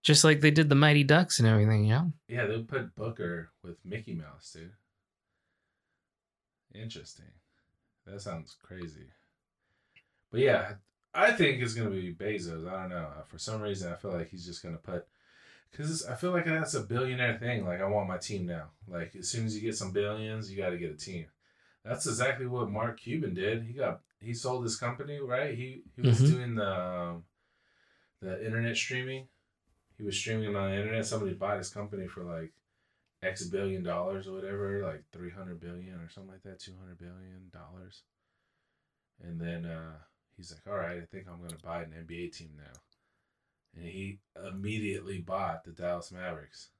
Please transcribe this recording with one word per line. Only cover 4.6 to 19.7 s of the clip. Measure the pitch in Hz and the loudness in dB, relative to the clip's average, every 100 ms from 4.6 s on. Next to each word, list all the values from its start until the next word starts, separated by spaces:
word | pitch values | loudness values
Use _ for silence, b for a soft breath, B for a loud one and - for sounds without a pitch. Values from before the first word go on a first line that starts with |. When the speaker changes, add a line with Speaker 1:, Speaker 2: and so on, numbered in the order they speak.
| 82 107 _ _ _ _ _ _ _ _ _ _ _ _ _ _ _ _ _ _ _ | -16 -18 _ _ _ _ _ _ _ _ _ _ _ _ _ _ _ _ _ _ _
Speaker 2:
Interesting. | 104 113 - - - - - _ _ _ _ _ _ - | -12 -12 -12 -16 -20 -20 -20 _ _ _ _ _ _ -16
That | 98 | -12
sounds | 98 82 78 - | -10 -10 -12 -20
crazy. | - 90 85 78 65 _ _ _ _ _ _ _ _ - _ _ _ | -18 -12 -12 -14 -20 _ _ _ _ _ _ _ _ -20 _ _ _
But | 117 | 4
yeah, | 135 117 104 104 _ _ _ | 6 6 2 -10 _ _ _
I | - 208 | 6 6
think | 226 151 123 | 8 4 4
it's | 120 | 0
gonna | 113 107 | 0 -2
be | 95 90 | -2 -4
Bezos. | 82 101 104 87 82 85 | -4 -2 -2 -4 -6 -6
I | 95 | -6
don't | 92 | -4
know. | 90 78 73 76 | -6 -6 -10 -14
For | 85 | -10
some | - 110 | -6 -4
reason, | 104 95 90 | -2 -4 -4
I | 87 | -6
feel | 101 | -4
like | 90 82 | -4 -4
he's | 92 87 | -8 -12
just | 85 | -12
gonna | 87 82 | -10 -10
put, | - 87 - b b b b b b | -6 -6 -6 b b b b b b
'cause | - 151 160 - | -8 -6 -4 -6
I | 120 | -4
feel | 180 | 0
like | 175 165 | 0 2
that's | 160 160 | 0 0
a | 131 | -2
billionaire | 101 120 127 127 123 110 | -2 -2 0 0 0 0
thing. | 120 117 90 | -2 -2 -2
Like, | 87 | -2
"I | 98 | 2
want | 104 92 | 2 0
my | 92 | -4
team | - 101 87 | -4 -4 -4
now." | 85 78 _ 98 | -6 -8 _ -10
Like, | 87 82 95 | -8 -8 -8
as | 87 | -6
soon | 117 113 | -2 -2
as | 107 | -2
you | |
get | 110 | -4